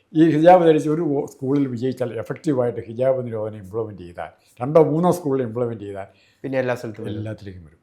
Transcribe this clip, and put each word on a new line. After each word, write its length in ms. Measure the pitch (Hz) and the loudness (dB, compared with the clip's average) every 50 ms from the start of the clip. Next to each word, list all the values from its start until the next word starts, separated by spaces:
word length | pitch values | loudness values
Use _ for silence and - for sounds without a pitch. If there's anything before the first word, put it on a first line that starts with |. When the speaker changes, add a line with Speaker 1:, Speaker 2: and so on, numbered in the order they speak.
| _ _ - | _ _ 2
Speaker 1:
ഈ 80 | 156 160 165 | 4 4 4
ഹിജാബ് 360 | 147 151 160 175 185 185 170 | 4 6 8 8 8 10 8
ധരിച്ച് 220 | 165 160 151 139 151 | 6 6 4 4 0
ഒരു 140 | 151 160 175 | -2 -2 0
ഓ-, 240 | 151 143 139 - | 0 -2 -2 -4
സ്കൂളിൽ 380 | - - - 131 127 143 143 143 131 | -6 -8 -8 -4 -2 0 0 0 -2
വിജയിച്ചാൽ 420 | 123 113 123 131 123 - 123 113 110 113 | -2 -4 -4 -4 -4 -4 -4 -6 -6 -6
effective-ആയിട്ട് 600 | 107 - 135 117 - 160 139 127 120 120 101 117 101 101 | -8 -8 -10 -6 -4 -2 0 0 0 -2 -2 -6 -8 -10
ഹിജാബ് 380 | 117 117 127 135 131 127 123 | -6 -2 0 0 0 0 -2
നിരോധനം 320 | 120 113 110 107 107 104 107 95 | -6 -6 -6 -6 -6 -8 -10 -14
ഇംപ്ലിമെന്റ് 380 | 92 104 113 113 107 101 90 90 | -10 -8 -8 -8 -8 -10 -14 -16
ചെയ്താൽ, 280 | 87 87 90 82 82 - _ _ _ _ - | -16 -14 -14 -14 -14 -16 _ _ _ _ -8
രണ്ടോ 220 | 120 139 156 170 156 | -4 2 4 4 4
മൂന്നോ 280 | 143 143 160 180 180 | 4 2 0 2 2
സ്കൂളിൽ 320 | 165 175 - 147 135 135 127 | 0 0 -2 -2 -2 -2 -2
ഇംപ്ലിമെന്റ് 420 | 113 107 120 123 117 117 101 101 | -4 -4 -4 -4 -6 -6 -8 -12
ചെയ്താൽ 240 | 101 98 98 98 - _ _ _ _ _ _ - | -12 -12 -12 -14 -14 _ _ _ _ _ _ -10
Speaker 2:
പിന്നെ 140 | 139 135 131 | -6 -4 -2
എല്ലാ 160 | 127 123 123 | -2 -2 -4
സ്ഥലത്തും 300 | 120 - 117 104 - 107 | -4 -6 -10 -12 -10 -10
വരും. 140 | 107 107 107 | -10 -10 -8
Speaker 1:
എല്ലാത്തിലേക്കും 460 | 107 110 107 - 101 101 90 90 85 | -10 -10 -10 -12 -14 -16 -18 -18 -20
വരും. 160 | 76 - _ | -20 -20 _